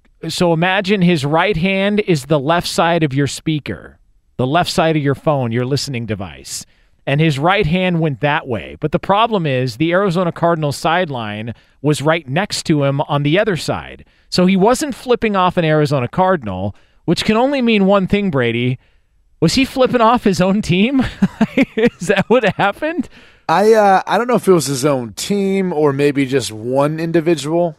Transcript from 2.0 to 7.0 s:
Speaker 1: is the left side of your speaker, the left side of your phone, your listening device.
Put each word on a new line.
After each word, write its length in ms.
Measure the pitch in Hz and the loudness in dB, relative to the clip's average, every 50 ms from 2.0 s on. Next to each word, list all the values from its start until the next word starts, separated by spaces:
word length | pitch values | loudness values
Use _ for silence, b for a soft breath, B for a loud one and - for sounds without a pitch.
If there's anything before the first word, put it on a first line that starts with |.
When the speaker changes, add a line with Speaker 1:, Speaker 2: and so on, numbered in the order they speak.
Speaker 1:
is 240 | - - 175 143 - | 0 0 0 -2 0
the 160 | - 160 147 | 0 0 0
left 260 | 127 151 170 175 - - | 2 0 0 0 -2 -2
side 360 | - - 175 165 170 170 160 | -2 0 2 2 2 2 0
of 100 | 139 131 | 0 0
your 140 | 139 143 131 | 0 -2 -2
speaker, 720 | - - - 165 156 147 - - 92 67 - - - _ _ _ _ _ _ _ _ | -4 -6 -6 -4 -4 -4 -4 -8 -12 -12 -12 -20 -20 _ _ _ _ _ _ _ _
the 100 | - 120 | -4 -2
left 240 | 127 147 170 175 - | 0 0 0 0 0
side 280 | - 185 165 160 160 156 | 0 0 2 2 2 0
of 40 | |
your 140 | 135 143 135 | 0 0 -2
phone, 380 | - - 160 147 139 123 117 113 | -2 0 -2 0 0 0 -2 -2
your 120 | 123 123 | -2 -2
listening 400 | 127 143 131 - 135 117 117 117 | -2 -2 -4 -4 -6 -8 -8 -6
device. 600 | 104 110 90 101 85 69 64 - - - - - _ _ _ _ _ _ _ | -6 -8 -8 -8 -12 -14 -16 -16 -14 -14 -14 -14 _ _ _ _ _ _ _